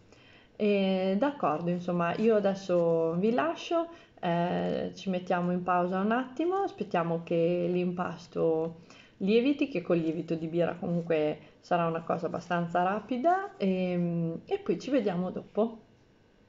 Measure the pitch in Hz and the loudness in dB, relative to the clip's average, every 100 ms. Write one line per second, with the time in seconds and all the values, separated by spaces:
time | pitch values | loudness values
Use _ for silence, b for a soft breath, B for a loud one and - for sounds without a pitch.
0 | b b b b b - 214 202 190 190 | b b b b b -2 2 4 2 2
1 | 190 196 285 277 156 156 175 175 180 175 | 2 2 0 0 0 0 -2 -2 -2 0
2 | 170 - 220 214 196 190 - 175 170 165 | 0 2 4 4 2 0 0 2 4 2
3 | 165 170 214 247 311 330 - 339 330 B | 2 2 2 2 0 -4 -2 -2 -2 B
4 | B - 175 170 175 180 180 165 180 175 | B -6 -2 0 0 0 -2 -2 -4 -6
5 | 190 180 180 180 180 180 180 175 180 185 | -4 -4 -2 -2 0 -2 2 2 2 0
6 | 202 240 254 - 339 381 392 - 196 175 | 0 0 -2 -2 -2 0 -2 -4 -2 0
7 | 170 165 170 170 165 175 175 180 180 180 | 0 -2 0 2 2 2 0 0 0 -2
8 | 180 170 - 170 165 160 165 165 B B | -6 -8 -8 0 2 2 -2 -6 B B
9 | B B 196 226 262 285 277 175 170 170 | B B 2 4 4 0 -2 -2 0 2
10 | 160 160 165 165 160 170 165 170 175 175 | 2 -2 -4 -4 -2 0 0 -2 -2 -2
11 | 165 160 151 - - - - 175 165 165 | 0 0 0 -2 -10 -14 -2 0 0 -2
12 | 170 175 175 175 - 175 170 175 185 208 | -4 -4 -4 -6 -2 -2 0 0 0 -2
13 | 214 247 320 381 403 - 196 185 180 175 | -4 0 2 2 -2 -2 0 0 0 0
14 | 175 170 165 165 - 392 - 170 - 262 | 0 0 -2 -4 -4 -4 -2 -2 0 0
15 | 202 175 180 - - - 226 233 - _ | 0 -2 -2 -6 -6 -2 -2 -2 -20 _
16 | _ _ _ _ | _ _ _ _